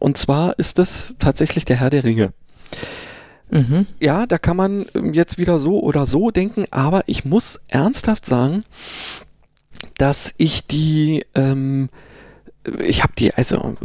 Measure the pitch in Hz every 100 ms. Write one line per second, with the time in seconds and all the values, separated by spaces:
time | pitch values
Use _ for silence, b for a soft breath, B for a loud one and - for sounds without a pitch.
0 | - 143 - 143 180 - 180 - 180 -
1 | - 254 135 - 156 - - 123 127 143
2 | 117 113 95 - - B B B B B
3 | B B B B - 156 123 160 202 -
4 | 151 165 240 165 - 180 190 202 - -
5 | 160 156 170 - 175 165 143 196 - 147
6 | 139 156 226 196 190 220 190 - 139 185
7 | - - 135 196 - - - 127 180 277
8 | - 220 - 123 127 190 - B B B
9 | B B - _ _ _ _ - - -
10 | 139 143 - - 160 - - 147 156 156
11 | 151 156 - - 135 135 135 135 135 B
12 | B B B B - - - - - -
13 | - - 110 - 127 - 65 -